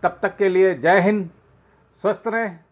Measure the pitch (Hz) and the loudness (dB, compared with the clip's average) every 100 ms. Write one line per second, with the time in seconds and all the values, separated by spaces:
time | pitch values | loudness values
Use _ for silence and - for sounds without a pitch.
0 | 180 - 196 - 196 185 190 156 147 196 | -4 -4 -8 -2 0 4 2 2 2 4
1 | 185 214 170 _ _ _ _ _ _ _ | 2 0 -4 _ _ _ _ _ _ _
2 | 202 208 233 226 220 165 _ | -4 -4 -4 -4 -6 -10 _